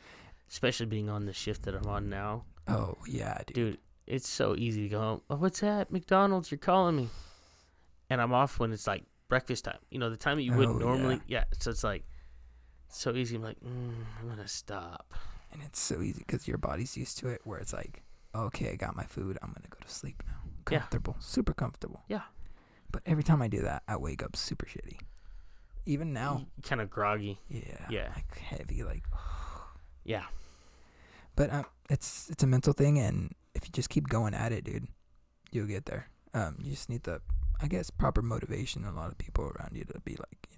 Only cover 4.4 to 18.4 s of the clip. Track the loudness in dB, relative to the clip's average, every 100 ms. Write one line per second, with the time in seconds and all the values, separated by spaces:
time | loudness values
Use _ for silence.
4.4 | 2 2 2 0 0 0 0 -2 -2 2
5.4 | 2 2 2 2 0 -2 4 6 6 4
6.4 | 0 0 6 6 8 4 2 -4 -12 -18
7.4 | -20 -20 _ _ -20 -12 0 2 6 6
8.4 | 6 4 2 2 0 -2 -4 _ 2 2
9.4 | 4 -2 -2 -6 -6 -2 -2 0 2 2
10.4 | 6 8 8 6 4 4 4 2 0 2
11.4 | 4 2 0 0 0 0 -4 -12 -14 -18
12.4 | -18 -20 -20 -20 -14 -4 0 0 0 -2
13.4 | -6 -8 -10 -6 -6 -6 -8 -8 -8 -8
14.4 | -6 -8 -6 -8 -8 -12 -6 -4 -4 -6
15.4 | -12 -14 -6 -2 0 0 -2 -4 -4 -4
16.4 | -2 -2 0 -2 -4 -4 -6 -4 -4 -6
17.4 | -8 -8 -6 -6 -8 -10 -16 -20 -8 -4